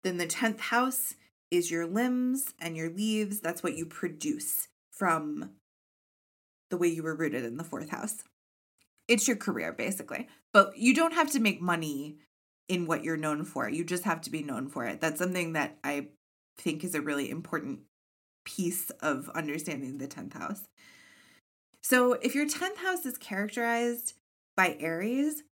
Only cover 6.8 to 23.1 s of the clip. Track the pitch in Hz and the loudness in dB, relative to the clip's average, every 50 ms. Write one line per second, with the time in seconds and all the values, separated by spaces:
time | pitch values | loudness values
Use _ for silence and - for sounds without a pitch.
6.8 | 175 175 165 165 160 160 156 151 165 151 - 123 120 117 117 147 170 165 - - | 4 4 4 2 -2 -2 0 0 0 0 0 -2 -4 -4 -4 -6 -8 -6 -6 -8
7.8 | 165 156 - - - 220 - - - _ _ _ _ _ _ _ _ _ _ _ | -6 -6 -6 -6 -4 -6 -6 -8 -10 _ _ _ _ _ _ _ _ _ _ _
8.8 | _ _ _ _ _ - 233 214 - - 240 202 - 208 - - 82 82 - - | _ _ _ _ _ 2 4 4 6 2 2 2 0 -2 -2 0 -2 -4 -2 -2
9.8 | 113 - 196 190 - - - - 240 - - _ _ _ - 208 196 196 - - | -2 -2 -2 -4 -6 -6 -6 -8 -8 -8 -14 _ _ _ 8 8 8 8 4 4
10.8 | 220 247 254 311 330 330 320 339 311 285 285 269 226 208 180 147 175 175 175 170 | 6 6 8 8 6 4 6 4 2 4 4 4 4 4 4 2 2 2 2 2
11.8 | 165 156 143 139 143 151 151 - - _ _ _ _ _ _ _ _ - 185 180 | 0 -2 -4 -4 -6 -8 -10 -14 -20 _ _ _ _ _ _ _ _ -2 0 0
12.8 | 175 160 165 - - 165 165 156 151 151 151 151 165 - - 135 120 104 147 160 | 2 0 0 0 0 -2 -2 0 0 0 0 -2 -4 -4 -2 -2 -2 0 0 -2
13.8 | 170 165 180 175 180 208 165 160 - - - 160 143 143 131 110 131 - - 139 | -2 -2 -2 -2 0 0 -2 -2 -2 -6 -6 -6 -4 -4 -4 -4 -6 -6 -6 -4
14.8 | 120 113 85 - 156 160 156 - 180 185 185 180 175 165 160 156 139 - - - | -4 -4 -4 0 -2 -2 0 0 -2 0 0 0 0 0 0 0 -2 -2 -4 -6
15.8 | - 139 143 143 143 - - _ _ _ _ _ _ _ _ - - 170 156 151 | -6 -4 -4 -4 -6 -8 -14 _ _ _ _ _ _ _ _ -4 -2 -2 -2 -2
16.8 | 180 175 160 151 147 147 147 143 139 - - 160 160 - - 160 - - 131 104 | -4 -2 -2 -2 -2 0 -2 -2 -2 -2 -4 -8 -6 -4 -4 -4 -4 -4 -8 -8
17.8 | - _ _ _ _ _ _ _ _ _ _ _ _ - - - 185 170 170 - | -10 _ _ _ _ _ _ _ _ _ _ _ _ -10 -4 -2 0 0 0 -2
18.8 | - - - - - 151 143 131 - 156 - 160 165 147 143 160 160 - 156 131 | -6 -6 -8 -4 -2 0 0 0 -4 -6 -6 -4 -4 -2 -4 -4 -4 -4 -6 -6
19.8 | 139 127 135 143 - - - - - - 170 165 175 - 208 - - - _ _ | -6 -8 -8 -8 -8 -8 -8 -10 -12 -10 -10 -8 -6 -6 -6 -8 -10 -20 _ _
20.8 | - - - - - - - - - - - - _ _ _ _ _ _ _ _ | -20 -20 -20 -20 -20 -20 -20 -20 -20 -20 -20 -20 _ _ _ _ _ _ _ _
21.8 | - - 262 254 247 247 247 - - 254 - 277 294 302 302 - 359 381 415 - | 0 4 6 6 6 6 4 2 0 0 0 0 0 0 -2 -2 -4 -4 -4 -2
22.8 | 359 381 370 349 349 262 | -2 -2 -2 -2 -4 -6